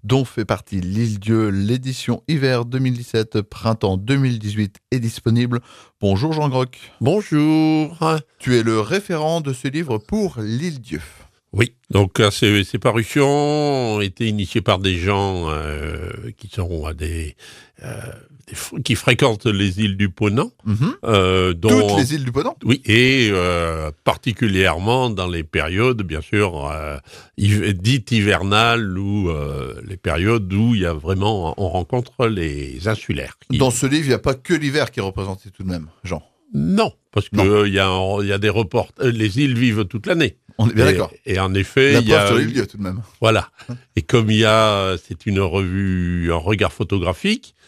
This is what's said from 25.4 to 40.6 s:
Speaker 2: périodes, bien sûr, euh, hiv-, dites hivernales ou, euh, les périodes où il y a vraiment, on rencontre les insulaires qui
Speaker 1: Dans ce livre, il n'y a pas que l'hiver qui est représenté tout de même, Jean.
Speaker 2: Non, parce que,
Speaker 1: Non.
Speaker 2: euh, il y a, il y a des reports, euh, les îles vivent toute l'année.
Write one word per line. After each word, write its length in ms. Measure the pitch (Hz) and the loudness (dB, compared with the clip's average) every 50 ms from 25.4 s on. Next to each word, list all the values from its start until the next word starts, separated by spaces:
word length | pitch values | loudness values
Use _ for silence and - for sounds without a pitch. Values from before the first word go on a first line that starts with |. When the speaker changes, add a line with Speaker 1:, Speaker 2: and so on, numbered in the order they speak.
Speaker 2:
périodes, 600 | 78 78 - 82 76 78 92 98 117 131 127 107 | -8 -4 -2 -2 -2 -2 0 0 0 0 0 -2
bien 180 | 98 85 76 76 | -4 -6 -6 -8
sûr, 500 | 76 - - 104 104 95 85 76 69 71 | -6 -2 0 0 0 0 -2 -4 -6 -6
euh, 280 | 76 76 76 76 71 67 - - - - - _ _ - | -6 -8 -8 -10 -10 -12 -14 -18 -20 -20 -20 _ _ 0
hiv-, 340 | 104 101 104 104 85 104 | 2 2 2 2 2 0
dites 400 | 101 90 90 110 135 135 101 - | -2 0 2 2 2 2 0 0
hivernales 840 | 117 113 101 104 98 80 92 98 101 107 113 117 117 117 110 98 90 92 | 0 2 4 4 2 2 2 2 2 4 4 4 2 0 0 -2 -4 -4
ou, 320 | 98 101 101 104 95 87 | -2 -2 -2 0 0 -2
euh, 500 | 82 73 71 73 71 71 64 65 53 - - 101 | -2 -2 -4 -6 -6 -6 -8 -10 -12 -14 -14 -14
les 80 | 95 | -14
périodes 560 | 90 - 90 76 80 90 107 117 117 101 90 | -6 -4 -2 0 0 2 2 2 0 0 0
où 220 | 95 101 113 120 120 | 0 2 2 4 2
il 80 | 104 | 2
y 40 | 90 | 0
a 60 | 85 | -2
vraiment, 640 | 85 76 73 85 95 92 98 104 113 98 87 80 - | -2 -4 -2 -2 -2 0 2 0 0 0 -2 -4 -4
on 140 | - 101 87 | -2 -4 -2
rencontre 560 | 80 92 - - - 123 120 - _ - 120 | -2 -2 -2 -2 -4 -4 -4 -6 _ -2 -2
les 640 | 113 110 92 82 78 71 71 71 67 64 65 82 98 | 0 0 -2 -2 -4 -4 -6 -8 -10 -10 -6 -4 -4
insulaires 500 | 92 - - - 80 67 65 64 - _ - _ | -4 -4 -4 -6 -6 -6 -6 -10 -14 _ -8 _
qui 60 | - | 0
Speaker 1:
Dans 140 | - 135 127 | 2 2 2
ce 160 | 120 - - | 2 0 0
livre, 180 | 131 143 156 156 | 0 0 0 2
il 40 | 139 | 0
n'y 60 | 123 | 0
a 40 | 110 | 0
pas 160 | - 143 135 | 0 -2 -4
que 180 | 135 _ - | -4 _ -2
l'hiver 380 | 175 151 151 143 131 151 135 - | -2 0 0 -2 -2 -2 -2 -2
qui 100 | - - | -4 -6
est 20 | |
représenté 460 | 98 98 92 - 95 98 95 95 _ 101 | -6 -6 -6 -6 -8 -8 -8 -10 _ -20
tout 120 | _ _ | _ _
de 60 | 95 92 | -6 -6
même, 180 | 90 85 78 76 _ _ - | -6 -6 -8 -14 _ _ -8
Jean. 180 | 92 90 78 - _ _ _ _ _ | -8 -8 -8 -8 _ _ _ _ _
Speaker 2:
Non, 400 | 220 143 147 165 190 208 220 - - _ _ _ | -4 -2 0 2 2 2 0 0 -2 _ _ _
parce 200 | - - 101 - | -2 -2 -2 0
que, 60 | - | 0
Speaker 1:
Non. 80 | 101 98 | 2 4
Speaker 2:
euh, 240 | 98 104 104 104 101 | 4 4 4 4 2
il 40 | |
y 60 | 95 95 | 2 2
a, 100 | 95 95 92 92 95 95 101 101 | 2 2 2 0 0 0 0 -2
il 60 | 101 98 | 0 -2
y 40 | |
a 60 | 98 101 | -2 0
des 120 | 101 107 | 0 0
reports, 400 | 101 113 113 85 - 120 - - _ - | 0 0 -2 0 -2 -2 -2 -2 _ -2
euh, 100 | - 127 | -2 0
les 300 | 117 113 110 104 95 123 | 0 0 0 0 2 0
îles 160 | 147 139 123 | 0 2 2
vivent 300 | 117 127 123 107 107 107 | 2 2 2 2 2 -2
toute 200 | 92 - 110 - | -2 -6 -8 -4
l'année. 300 | 202 185 165 156 104 - _ _ - _ - | -2 0 0 0 -2 -2 _ _ -18 _ 2